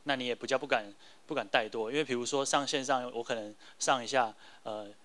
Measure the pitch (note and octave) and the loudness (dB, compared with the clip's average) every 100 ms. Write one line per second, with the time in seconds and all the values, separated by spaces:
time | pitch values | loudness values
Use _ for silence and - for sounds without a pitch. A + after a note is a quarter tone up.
0 | D3 C3+ B2 A#2 A#2 C3 C3+ B2+ G2+ G2+ | -4 -2 -2 -4 0 0 2 0 0 -12
1 | - - - C#3 G#2 C3+ A2 A#2 A2 C#3+ | -20 -20 -4 -4 2 2 2 -2 0 0
2 | C#3 B2 A#2+ C#3 C#3 D3 C3+ D3 C3 C3+ | 0 0 0 0 2 2 2 0 2 0
3 | B2 A#2 A#2 A#2 G#2+ G#2+ - - - C3 | 0 -6 -4 -4 -4 -12 -20 -4 2 2
4 | A2+ C3 A2+ - - - A#2 G#2+ G#2 - | 2 2 2 -2 -18 -14 -8 -8 -8 -16